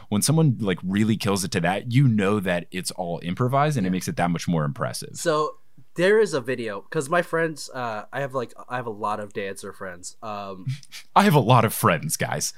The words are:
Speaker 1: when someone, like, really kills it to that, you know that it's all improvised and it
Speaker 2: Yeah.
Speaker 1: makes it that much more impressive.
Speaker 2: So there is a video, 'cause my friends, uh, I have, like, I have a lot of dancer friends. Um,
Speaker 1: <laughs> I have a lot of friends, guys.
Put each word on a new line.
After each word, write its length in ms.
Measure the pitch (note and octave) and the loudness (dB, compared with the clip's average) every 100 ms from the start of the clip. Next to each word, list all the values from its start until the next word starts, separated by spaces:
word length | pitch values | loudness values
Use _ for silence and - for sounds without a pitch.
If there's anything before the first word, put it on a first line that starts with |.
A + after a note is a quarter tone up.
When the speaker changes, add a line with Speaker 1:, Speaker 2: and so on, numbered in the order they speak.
| - | -4
Speaker 1:
when 100 | G#2 | 0
someone, 380 | G2 D#3+ D#3+ G2+ | 2 4 4 4
like, 180 | G#2 F2+ | 0 -2
really 320 | F2+ G2+ A2 G#2+ | 0 2 2 2
kills 260 | G#2 G2 | 0 0
it 80 | F#2 | 0
to 80 | G2 | 0
that, 300 | E2+ G2 B2 | 0 0 0
you 160 | B2 C#3 | 4 6
know 340 | G#2+ G2 G#2+ | 4 4 2
that 260 | F#2+ F2 - | 0 -2 -4
it's 200 | F#2 F2 | -8 -8
all 300 | - F2+ E2+ | -8 -6 -6
improvised 560 | F2 F#2 B2 C#3 D3+ C#3+ | -6 -2 0 2 2 0
and 80 | F#2 | 0
it 20 | |
Speaker 2:
Yeah. 40 | |
Speaker 1:
makes 140 | F#2 - | -2 -2
it 80 | E2 | 0
that 140 | F2 | 0
much 160 | E2 - | 0 0
more 180 | E2 D2 | 0 0
impressive. 500 | C#2 C2+ - - - | -2 -6 -6 -12 -4
Speaker 2:
So 400 | E3+ D3+ D3+ - - - - | 0 0 -2 -6 -18 -20 -12
there 260 | - F#3 G#3+ | 0 4 4
is 140 | G#3 | 4
a 80 | D#3 | 0
video, 400 | A#2+ B2 A2+ G2 - | -2 -4 -4 -8 -6
'cause 180 | D#3+ C#3 | -6 0
my 140 | F3 | -2
friends, 480 | E3+ E3 E3 D3 - | 0 -2 -2 -4 -10
uh, 320 | C3 A#2+ G#2+ - | -8 -6 -6 -8
I 80 | C3+ | -6
have, 140 | C#3 | -4
like, 180 | C3 A#2 - - | -4 -6 -10 -8
I 80 | B2 | -8
have 100 | A#2 | -6
a 40 | |
lot 280 | G#2 G#2+ G#2+ | -6 -4 -4
of 140 | G#2 | -6
dancer 400 | A2+ G2 G2 G2 | -6 -8 -8 -12
friends. 460 | - F#2+ F2 - - | -12 -12 -12 -14 -12
Um, 440 | A2 G#2 G2 F#2+ A#2+ C#3+ - | -10 -10 -10 -8 -8 -8 -10
Speaker 1:
<laughs> 260 | - - - | -18 0 4
I 60 | |
have 120 | G3+ | 6
a 60 | D3 | 6
lot 240 | G#2+ B2+ | 8 8
of 80 | G#2+ | 6
friends, 460 | - A2 E2 D#2 - | 2 2 2 0 -4
guys. 340 | - D2 - | -2 -2 -4